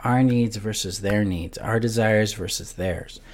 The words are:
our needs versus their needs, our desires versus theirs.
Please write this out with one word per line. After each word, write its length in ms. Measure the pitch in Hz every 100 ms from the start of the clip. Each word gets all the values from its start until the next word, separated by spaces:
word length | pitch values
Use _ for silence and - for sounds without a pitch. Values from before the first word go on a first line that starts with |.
our 180 | 123 127
needs 340 | 131 120 117 107
versus 440 | 107 107 95 92
their 240 | 98 104
needs, 340 | 101 87 82 -
our 220 | - 113
desires 520 | 117 113 110 107 107
versus 400 | 104 85 - -
theirs. 480 | - 92 82 - - -